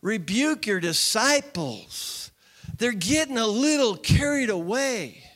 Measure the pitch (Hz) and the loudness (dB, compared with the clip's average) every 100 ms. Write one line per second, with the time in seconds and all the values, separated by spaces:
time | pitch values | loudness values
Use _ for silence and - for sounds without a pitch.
0 | 185 220 156 202 294 311 - 190 170 160 | -2 -4 -2 0 2 0 0 0 0 0
1 | - - 254 285 285 180 147 107 - - | 0 2 4 4 0 -6 -6 -8 -12 -12
2 | - - - _ _ - - - 240 214 | -10 -10 -14 _ _ -20 -14 -4 -2 -2
3 | 170 302 311 254 220 208 285 302 254 196 | 0 0 2 0 0 2 2 4 2 0
4 | - - 285 285 247 190 170 240 269 233 | 2 2 4 0 0 -2 -2 -2 -2 -2
5 | 139 - - | -6 -12 -20